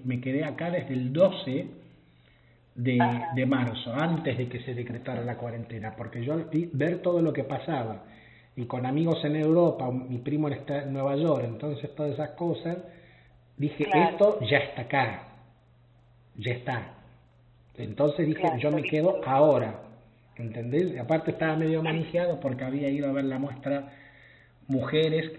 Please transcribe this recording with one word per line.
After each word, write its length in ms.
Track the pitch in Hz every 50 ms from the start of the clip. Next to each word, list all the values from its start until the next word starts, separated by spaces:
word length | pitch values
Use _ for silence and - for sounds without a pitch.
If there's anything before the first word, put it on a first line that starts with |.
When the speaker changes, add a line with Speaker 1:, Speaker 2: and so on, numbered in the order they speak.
| -
Speaker 1:
me 160 | 127 123 123
quedé 240 | 123 131 131 143 156
acá 260 | 156 - - 165 175
desde 220 | 175 175 - 135 131
el 180 | 127 127 127
doce 560 | 139 160 190 190 190 - - 135 131 131 - - - - - - - - _ _ _ _ _ _ _ _ _ _ _ _ _ _ -
de, 260 | 123 120 127 123 120
Speaker 2:
Ajá. 300 | 117 120 120 120 120 - 127
Speaker 1:
de 120 | 127 131
marzo, 460 | 127 139 127 120 117 107 - - 120 113
antes 440 | 143 160 170 170 147 - 147 123 123
de 100 | 123 120
que 120 | - 120
se 120 | - 131 123
decretara 480 | 120 120 120 117 120 - 131 127 123
la 140 | 120 123 117
cuarentena, 580 | - 120 120 117 117 110 - 117 110 104 110 -
porque 280 | - 117 104 - 120 117
yo 100 | 135 156
al 100 | 165 156
vi-, 260 | - 151 156 170 170
ver 300 | - 131 190 170 175 175
todo 180 | - 180 175 170
lo 120 | 165 156
que 120 | 131 131 127
pasaba, 580 | - 143 123 - - 160 131 113 110 104 98 - - - - - - - - - - -
y 100 | - 117
con 200 | - - 123 123
amigos 360 | 127 135 151 165 165 160 - -
en 120 | 147 151
Europa, 520 | 156 151 156 160 175 170 - - - 139 127
un, 200 | 127 127 127 -
mi 100 | 123 120
primo 300 | - 143 147 151 151 147
está 340 | 135 123 - - 143 143
en 100 | 135 135
Nueva 240 | 135 135 135 139 139
York, 280 | 143 165 160 147 127 120
entonces 500 | 117 113 110 147 151 143 123 - - -
todas 180 | - 151 147
esas 180 | 127 139 151 147
cosas, 480 | - - 175 175 151 - - 165 180 185 - - - - - - - - - - - - _ _ _
dije, 280 | - 143 143 - - 147
Speaker 2:
Claro. 260 | - 190 170 180 165
Speaker 1:
"Esto 300 | - - 202 208 185 -
ya 160 | 120 107 147 135
está 240 | - - - -
acá, 400 | 120 - 143 135 123 110 98 - - - - - - - - _ _ _ _ _ _ _ _ _ _ _ _ _ - _ -
ya 160 | - 104 127
está". 300 | 117 - - - 123 113 92 - - - - - - - _ _ _ _ _ _ _ _ - - -
Entonces 500 | - 117 107 101 - 143 151 - - 160
dije, 140 | 151 156 160
Speaker 2:
Claro, 180 | 185 165 156 120
Speaker 1:
"Yo 120 | 123 151
me 120 | 151 156
Speaker 2:
sí. 60 | 135 -
Speaker 1:
quedo 320 | 156 151 160 190 - - -
ahora", 540 | 127 131 131 151 156 139 120 95 107 - - - - - - - - - _ _ _ -
¿entendés? 580 | - 117 113 107 120 117 120 131 160 185 175 135
Y 40 | 131
aparte 340 | - - 160 156 - 175
estaba 240 | - - 160 160 156
medio 240 | 160 160 160 160 160
Speaker 2:
Sí. 40 | 160
Speaker 1:
manejado 560 | 160 160 165 160 - - 170 175 175 160 -
porque 240 | - 135 123 123 131
había 240 | 127 135 143 143 139
ido 200 | 139 147 143 139
a 40 |
ver 120 | 135 139 135
la 140 | 135 131 131
muestra 540 | 139 139 - - - 139 139 139 139 - - - - - - - - - - - - - _ - -
Mujeres 640 | - 135 127 - - 156 156 160 156 156 160 160 - -